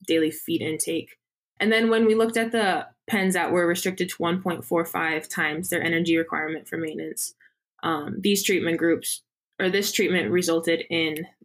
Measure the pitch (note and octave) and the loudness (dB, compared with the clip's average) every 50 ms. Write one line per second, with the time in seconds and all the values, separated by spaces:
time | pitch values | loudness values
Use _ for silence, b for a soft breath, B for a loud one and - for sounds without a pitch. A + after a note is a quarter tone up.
0 | - - E3 E3 D#3+ D#3 D#3 - - - E3+ D#3+ - D#3+ D#3 D3+ - - E3 E3 | -4 0 2 2 2 0 -2 -4 -6 -4 -4 -2 -2 -2 -4 -4 -4 -4 -4 -6
1 | - - - _ _ _ _ _ _ _ _ - G3 G#3+ A3 A3+ A3+ A3+ A3+ A3 | -6 -10 -16 _ _ _ _ _ _ _ _ -2 0 2 2 4 4 4 4 4
2 | A3+ A3 G#3+ A3 A3+ A3+ A3+ A#3 A3+ A3+ A#3 A#3 G#3+ F#3+ F3 D3+ - - _ _ | 6 6 6 4 4 2 2 0 0 0 0 0 2 2 0 0 -4 -8 _ _
3 | - - - G3+ F#3+ F#3+ F3+ F3+ E3+ - - F3+ F3 E3+ E3+ F3+ - F#3+ F#3 - | -8 -2 0 2 2 2 2 2 0 2 2 2 4 2 2 0 0 -4 -2 -2
4 | F3+ F#3 - - E3+ E3+ E3+ F#3 F#3 F#3 E3+ - - - E3+ E3+ E3+ E3+ - F3+ | -4 -4 -4 -2 -2 0 0 0 -2 -2 -4 -4 -4 -2 0 0 0 0 -2 -2
5 | E3 D#3+ D#3+ D#3 D#3+ - - - E3 D3+ D3+ D#3 F#3 - - E3+ - E3 E3 E3 | -2 -2 -2 -4 -4 -6 -4 -4 -2 -2 -2 -4 -4 -4 -4 -2 -2 0 0 0
6 | F3 E3 E3 E3 E3 E3 - D#3 D#3 D#3 D#3+ D#3 - - - E3 E3 D#3 D#3 D3 | 2 2 2 2 0 0 -4 -4 -4 -4 -6 -8 -10 -8 -8 -6 -6 -6 -8 -8
7 | D#3+ D#3+ - - - - - b b b b b b _ _ _ - E3 E3 D3+ | -10 -10 -8 -8 -8 -10 -10 b b b b b b _ _ _ -4 -4 -4 -4
8 | D3 - G3 - F#3 G#3 G3+ G3 - - G3 F3 - E3+ E3 D#3+ D#3+ E3+ E3 C3+ | -4 -6 -6 -2 0 2 2 2 2 2 0 2 2 0 0 2 2 2 2 2
9 | - - - - _ _ _ _ _ _ _ - G3 F#3 F#3 G3 G#3 G#3 - - | 0 -4 -8 -8 _ _ _ _ _ _ _ -2 -2 0 2 2 0 0 0 0
10 | G#3 D#3+ F3+ F3+ D#3+ - F3+ F3 F3 F3 E3 E3 E3 E3+ E3 E3 - - E3+ E3 | 2 2 2 2 2 2 2 2 2 2 2 2 2 2 0 0 -2 -4 -2 -2
11 | D#3+ D#3+ D#3 D3+ E3 - _ _ - | -2 -2 -4 -6 -10 -12 _ _ -8